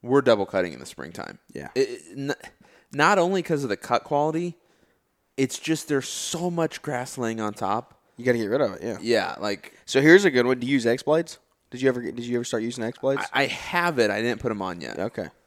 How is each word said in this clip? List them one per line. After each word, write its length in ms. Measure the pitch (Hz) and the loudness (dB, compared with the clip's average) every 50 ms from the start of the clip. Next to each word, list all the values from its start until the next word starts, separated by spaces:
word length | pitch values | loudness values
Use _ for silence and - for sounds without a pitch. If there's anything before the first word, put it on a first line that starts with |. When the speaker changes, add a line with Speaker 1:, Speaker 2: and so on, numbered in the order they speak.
Speaker 1:
we're 200 | - 120 131 143 | -2 4 2 4
double 240 | 131 127 117 104 98 | 6 6 4 4 4
cutting 280 | - - 98 92 87 76 | -2 0 -2 -2 -2 -4
in 60 | 60 | -12
the 60 | 65 | -16
springtime. 540 | - - - 64 73 85 - - - - - _ _ - | -18 -14 -14 -14 -14 -12 -12 -12 -12 -14 -18 _ _ -14
Speaker 2:
Yeah. 160 | - 71 - - | -12 -12 -6 -2
Speaker 1:
It, 140 | 123 139 110 | -2 -2 -2
it, 120 | 123 107 - - 95 | -2 -14 -16 -16 -12
n-, 200 | 131 139 139 139 - - - _ _ - _ _ _ _ _ - | -10 -6 -6 -6 -8 -8 -20 _ _ -20 _ _ _ _ _ -2
not 240 | 139 147 170 208 190 | 2 2 4 4 4
only 220 | 170 175 196 190 165 | 4 2 2 -2 0
'cause 200 | - 165 143 143 | 0 -2 -2 0
of 60 | 120 | -2
the 80 | 101 - | -4 -4
cut 260 | - - 120 117 - | -2 0 0 -2 0
quality, 520 | - 147 143 147 156 156 165 175 175 165 _ _ _ _ _ _ _ _ _ _ _ _ _ _ _ _ | 0 0 0 0 0 -2 -2 -4 -6 -8 _ _ _ _ _ _ _ _ _ _ _ _ _ _ _ _
it's 240 | - 135 127 - - | -2 -2 -2 -2 -8
just 280 | - - 160 151 - - | -4 -4 -4 -4 -2 -2
there's 200 | 147 139 131 - | -2 -2 -2 -4
so 420 | - - - - - 165 170 180 | -10 -8 -8 -6 -6 -4 -4 -2
much 320 | 175 170 165 156 - - | -2 -2 -2 -2 -4 -8
grass 360 | - - 139 123 123 123 - - | -8 -6 -6 -6 -6 -8 -6 -4
laying 220 | 123 113 113 113 | -4 -4 -2 -2
on 120 | 110 104 104 | -4 -6 -6
top. 460 | - 104 98 101 113 123 _ _ _ _ _ _ - | -4 -4 -2 -2 -2 -4 _ _ _ _ _ _ -4
Speaker 2:
You 80 | 120 | 0
gotta 120 | 127 120 117 | 0 2 2
get 80 | 110 98 | 2 0
rid 120 | 110 143 | 0 0
of 120 | 147 107 95 | 0 0 -2
it, 100 | - 82 | -6 -8
yeah. 140 | 113 110 82 | -8 -8 -6
Speaker 1:
Yeah, 340 | 87 113 117 110 95 - - - | 0 2 2 2 2 0 -6 -6
like 340 | 98 104 101 - - - _ - _ | -4 -4 -4 -4 -8 -20 _ -20 _
Speaker 2:
So 160 | - - 131 | 0 0 4
here's 240 | 139 156 170 196 202 | 8 10 10 10 10
a 60 | 185 | 8
good 140 | 135 123 120 | 4 4 4
one. 140 | 123 131 127 | 4 2 0
Do 60 | 120 123 | 0 0
you 60 | 143 | 0
use 120 | 135 113 117 | 2 2 2
X 160 | 117 123 - | 0 0 0
blades? 360 | - 151 160 165 - - - _ _ _ _ _ _ | 0 0 0 0 -4 -10 -20 _ _ _ _ _ _
Did 120 | - 123 | -10 0
you 80 | 131 135 | 2 2
ever 120 | 123 123 | 2 2
get, 140 | 120 90 71 | -4 -6 -8
did 100 | 120 117 | -8 -6
you 100 | 120 120 120 | -4 -4 -4
ever 60 | 120 | -4
start 180 | - - 117 110 | -2 -4 -4 -4
using 200 | 117 120 123 113 | -4 -6 -6 -6
X 140 | 113 120 - | -6 -6 -4
blades? 220 | - 135 135 131 101 - - | -2 -2 -2 -2 -4 -2 0
Speaker 1:
I, 100 | 127 139 | 0 0
I 20 | 131 | 0
have 520 | - - - - - 175 175 175 160 127 | -2 -8 -10 -2 -2 0 0 2 2 2
it. 100 | 117 104 | 2 2
I 120 | 101 104 | 2 0
didn't 180 | 113 120 117 - | 0 -2 -2 -2
put 120 | - 123 | -2 -4
'em 100 | 110 101 | -4 -2
on 180 | 95 92 87 87 | -4 -6 -6 -8
yet. 160 | 76 60 - - | -10 -10 -6 -6
Speaker 2:
Okay. 300 | 90 117 - - 92 73 - _ _ | -6 -6 -4 -8 -10 -10 -12 _ _